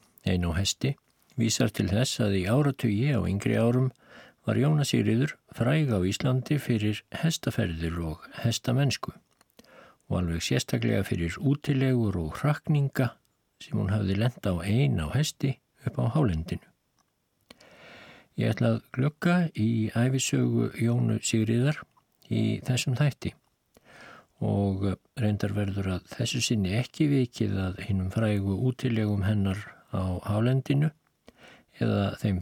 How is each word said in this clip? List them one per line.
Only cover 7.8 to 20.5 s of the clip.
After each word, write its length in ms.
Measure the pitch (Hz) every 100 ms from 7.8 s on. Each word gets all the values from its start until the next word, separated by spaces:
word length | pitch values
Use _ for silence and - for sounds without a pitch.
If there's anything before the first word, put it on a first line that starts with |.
| 82 85
og 220 | 82 76 - -
hestamennsku 720 | 117 117 - 123 139 - - - _ _ _ - - - - _ -
og 60 | 90
alveg 240 | 87 82
sérstaklega 640 | - 131 - 123 113 104 98
fyrir 320 | 95 85 -
útilegur 800 | 135 143 - 135 131 127 107 90
og 220 | 78 -
hrakninga 720 | 147 151 - 147 139 - 120 - _ _ _ -
sem 160 | - 107
hún 160 | 101
hafði 240 | 107 95 98
lent 280 | 120 - 101
á 80 | 87
ein 360 | 95 113 143 101
á 100 | 78
hesti 460 | 117 151 - 139 - _ _ -
upp 120 | -
á 40 | 123
hálendinu. 540 | 160 123 80 - - - _ _ _ _ _ _ _ - - - - - - - - _ -
Ég 160 | 113
ætla 220 | 110 113 117
að 60 | -
glugga 420 | - 143 - 175 180 165
í 360 | - 107 117 107
ævisögu 800 | 117 127 131 - - 123